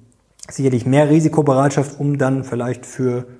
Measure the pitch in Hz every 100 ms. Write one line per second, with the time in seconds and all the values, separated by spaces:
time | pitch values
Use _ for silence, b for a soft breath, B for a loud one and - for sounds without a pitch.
0 | _ _ _ - - - 135 123 127 139
1 | 147 160 156 160 143 131 139 143 139 -
2 | 143 139 131 135 131 120 120 123 - -
3 | 127 123 123